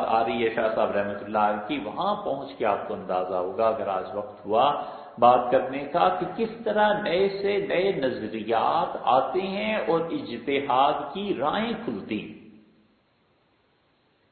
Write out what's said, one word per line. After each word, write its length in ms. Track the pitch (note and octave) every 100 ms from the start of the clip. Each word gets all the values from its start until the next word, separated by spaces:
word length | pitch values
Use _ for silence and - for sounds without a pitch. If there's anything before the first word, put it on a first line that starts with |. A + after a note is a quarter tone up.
| A#2
آ 160 | A2+
رہی 200 | A#2+ A#2+
ہے 100 | A2+
شاہ 140 | - A2
صاحب 160 | - G#2
رحمۃ 340 | G2+ G2+ G2+
اللہ 140 | G#2 G#2+
علیہ 300 | G#2 G#2+ -
کی، 100 | C#3+
وہاں 300 | G#2+ G#2 F#3 G#3
پہنچ 300 | - C#3 C3 -
کے 80 | A2
آپ 220 | G2 -
کو 60 |
اندازہ 400 | G2+ F#2 F#2 F#2
ہوگا 340 | F#2 F2+ G2 A2+
اگر 180 | G2 G2
آج 180 | F#2+ F#2
وقت 320 | G#2 G#2 - G2+
ہوا 360 | A2 C3+ C#3+ - - - -
بات 340 | A#2+ B2 -
کرنے 320 | C3 - C3+ C#3+
کا 260 | F3 D3+ -
کہ 60 | F3 -
کس 280 | A3 -
طرح 380 | A3 G#3 G#3 G#3
نئے 260 | G3+ E3+ G3
سے 380 | - G3 G3+ -
نئے 260 | E3 G3
نظریات 1040 | E3+ C3 A2+ A2 A2 G#2 A2+ A#2+ D#3 F3+ -
آتے 380 | - B2+ - F#3
ہیں 360 | G3 G3 G#3+ G#3+
اور 240 | D3+ E3
اجتہاد 1120 | E3 D3+ A#2 A#2 C#3+ C#3 C#3 B2+ C#3 D3 -
کی 200 | G3 G3+ C#3
راہیں 340 | C#3+ F#3 A3+ A3+
کھلتی۔ 500 | - G#2 - A2 - - - - _ _ _ _ _ _ _ _ _ _ _ _ _ _ _ _ _